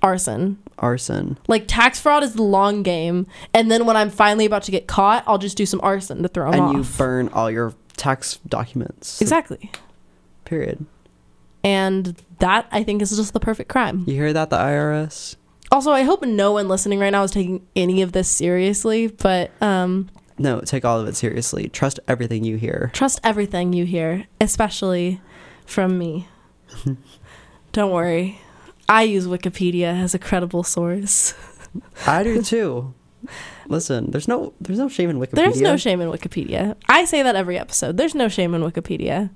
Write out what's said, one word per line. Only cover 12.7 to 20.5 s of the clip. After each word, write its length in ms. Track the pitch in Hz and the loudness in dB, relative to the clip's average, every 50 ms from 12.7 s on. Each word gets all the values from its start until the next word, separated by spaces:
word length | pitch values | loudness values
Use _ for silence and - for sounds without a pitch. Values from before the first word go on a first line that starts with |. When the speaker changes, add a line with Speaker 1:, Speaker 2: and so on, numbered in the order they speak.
Speaker 1:
I 100 | - 208 | -2 -2
think, 180 | 214 220 202 208 | 0 0 0 0
is 140 | 208 196 214 | 0 -2 0
just 160 | 208 220 202 | -2 -2 -2
the 60 | - 226 | -2 -2
perfect 300 | - 226 220 - - - | -2 -2 -4 -4 -4 -2
crime. 320 | - 262 233 180 - 196 175 170 | 0 0 0 0 -2 -4 -2 -2
Speaker 2:
You 60 | 135 | -2
hear 180 | 139 151 151 | 0 0 0
that, 180 | 151 160 156 156 | 0 0 0 0
the 60 | - | 0
I 200 | - 95 139 143 | 0 2 2 2
R 160 | 147 147 151 | 0 0 0
S? 440 | 151 151 156 156 - - - - - - _ _ _ _ - - | 0 -2 -4 -6 -8 -12 -14 -14 -16 -18 _ _ _ _ 0 2
Speaker 1:
Also, 220 | 262 277 262 302 | 2 2 4 4
I 100 | 294 269 | 4 4
hope 220 | 269 277 381 403 294 | 4 2 2 0 0
no 260 | 247 220 202 196 202 | -2 0 2 2 2
one 160 | 208 208 202 | 2 2 0
listening 320 | 190 185 190 - 202 202 196 | 0 0 -2 0 0 0 0
right 120 | 202 196 | 2 2
now 120 | 196 202 | 2 2
is 80 | 196 190 | 2 0
taking 340 | - 202 185 180 185 180 - _ - | 0 -2 -2 -2 -4 -6 -8 _ -2
any 260 | 190 180 180 185 190 | 0 0 2 2 2
of 80 | 190 180 | 2 0
this 180 | 175 185 185 - | 0 -2 0 0
seriously, 800 | - - - 175 180 180 185 190 208 202 - 226 220 226 226 | -2 0 0 0 2 2 2 0 0 0 0 0 0 0 0
but, 460 | 220 220 - - 196 185 180 175 - - - | -2 -4 0 0 2 2 2 0 -4 -4 -2
um, 460 | 214 208 196 185 180 180 185 190 190 185 - - _ _ - - | 0 0 2 2 2 0 0 -2 -4 -6 -12 -20 _ _ -6 -2
Speaker 2:
No, 200 | 139 139 | 0 0